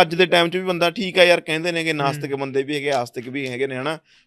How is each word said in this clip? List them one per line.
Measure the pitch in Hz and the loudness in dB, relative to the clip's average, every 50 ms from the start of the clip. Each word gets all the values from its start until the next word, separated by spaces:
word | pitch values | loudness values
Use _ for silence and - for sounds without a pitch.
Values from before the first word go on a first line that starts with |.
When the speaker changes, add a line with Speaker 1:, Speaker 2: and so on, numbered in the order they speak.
Speaker 1:
ਅੱਜ | 180 160 165 | 8 8 6
ਦੇ | 170 185 | 2 2
ਟਾਈਮ | 165 170 175 170 170 | 4 4 4 4 2
'ਚ | 165 185 | 0 -2
ਵੀ | 185 | -2
ਬੰਦਾ, | 185 180 170 170 170 | -2 0 0 0 0
ਠੀਕ | 165 - 196 185 160 180 | 0 -2 -4 0 4 6
ਆ | 175 | 6
ਯਾਰ, | 175 170 170 | 6 6 4
ਕਹਿੰਦੇ | - - 156 160 165 175 | 0 -2 -4 -4 -2 -2
ਨੇਗੇ, | 170 165 160 160 | -2 -2 -2 -2
Speaker 2:
ਹੂੰ। | 160 147 | -2 0
Speaker 1:
ਨਾਸਤਿਕ | 143 139 135 147 143 143 139 | 0 -2 -2 -2 -4 -6 -6
ਬੰਦੇ | 135 139 135 127 135 135 | -4 -6 -4 -2 -4 -2
ਵੀ | 135 151 | -2 -4
ਹੈਗੇ, | 143 139 143 | -4 -2 0
ਆਸਤਿਕ | 139 131 120 117 - 135 117 127 | 0 0 -2 -4 -8 -10 -10 -8
ਵੀ | 127 143 139 131 | -8 -6 -6 -6
ਹੈਗੇ | 123 123 135 139 | -4 -4 -4 -4
ਨੇ, | 131 | -4
ਹਨਾ। | 127 131 147 160 151 - _ _ _ _ | -4 -4 -4 -6 -6 -10 _ _ _ _